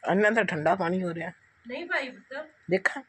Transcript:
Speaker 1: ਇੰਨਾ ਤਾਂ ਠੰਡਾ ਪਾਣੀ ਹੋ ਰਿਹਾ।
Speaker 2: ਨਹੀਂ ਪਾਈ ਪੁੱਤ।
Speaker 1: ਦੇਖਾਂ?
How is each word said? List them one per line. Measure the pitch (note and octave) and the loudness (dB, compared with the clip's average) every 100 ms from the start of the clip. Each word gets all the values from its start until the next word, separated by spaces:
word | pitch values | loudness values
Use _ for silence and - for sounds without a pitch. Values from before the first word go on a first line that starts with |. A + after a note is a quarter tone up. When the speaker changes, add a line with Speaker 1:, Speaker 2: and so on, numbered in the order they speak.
| - | 2
Speaker 1:
ਇੰਨਾ | F#3 G#3 | 4 6
ਤਾਂ | A3+ | 4
ਠੰਡਾ | F#3+ E3 D#3 F#3 | 0 0 2 2
ਪਾਣੀ | E3+ F#3 | 0 -2
ਹੋ | F3+ | -2
ਰਿਹਾ। | E3 E3 - _ _ A#3 | -6 -8 -10 _ _ -12
Speaker 2:
ਨਹੀਂ | B3+ F4 | -10 -4
ਪਾਈ | E4+ C4 | -4 -4
ਪੁੱਤ। | G3 - C4+ D#4 _ - | -10 -14 -12 -12 _ -2
Speaker 1:
ਦੇਖਾਂ? | F#3 F#3+ C#4 | 0 0 -4